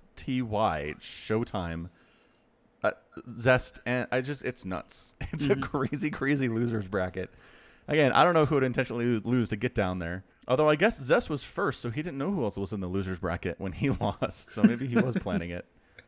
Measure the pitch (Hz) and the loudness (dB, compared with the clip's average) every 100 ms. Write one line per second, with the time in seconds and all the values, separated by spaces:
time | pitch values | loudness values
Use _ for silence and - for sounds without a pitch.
0 | _ - - 127 117 104 107 78 73 - | _ -12 -4 -4 -2 0 0 0 -4 -8
1 | - - - 110 120 104 85 82 87 _ | -12 -12 -2 -2 0 -4 -4 -6 -8 _
2 | - _ _ _ _ _ _ _ 110 - | -20 _ _ _ _ _ _ _ -4 -4
3 | _ - 120 110 123 127 - - 120 123 | _ -16 -14 0 4 4 2 -8 -4 -2
4 | - 131 131 139 - - 92 87 - - | 0 -2 -2 -4 -6 -6 -6 -8 -8 -12
5 | - - - 156 143 135 - 143 135 143 | -12 -12 -10 -2 2 2 0 -2 -2 -2
6 | 151 - 135 143 127 113 120 110 92 98 | -4 -2 0 2 2 0 0 -2 -2 -2
7 | 92 92 90 - - - - _ - 151 | -2 -4 -10 -12 -20 -20 -20 _ -2 2
8 | 135 117 170 170 147 147 131 120 127 117 | 4 6 6 6 4 4 2 0 -2 0
9 | 120 113 113 127 110 104 123 - 95 92 | 2 2 2 2 2 0 0 0 0 0
10 | 85 92 - _ - 131 151 151 214 185 | -4 -6 -10 _ 0 4 4 6 2 2
11 | 131 170 - 147 - - 185 - 120 120 | 2 2 2 -6 -6 -2 -2 -2 -6 -4
12 | 170 135 156 196 107 98 98 104 90 98 | -6 -4 -2 0 -2 -2 -4 -4 -2 -2
13 | 92 90 90 87 92 - 95 76 139 95 | -2 -2 -2 -2 -4 -4 -6 -2 0 2
14 | 107 - - - - - 110 117 131 117 | -2 -2 -4 -4 -8 4 6 6 0 0
15 | 127 107 98 87 87 87 - _ _ - | 2 0 -2 -2 -2 -8 -10 _ _ -20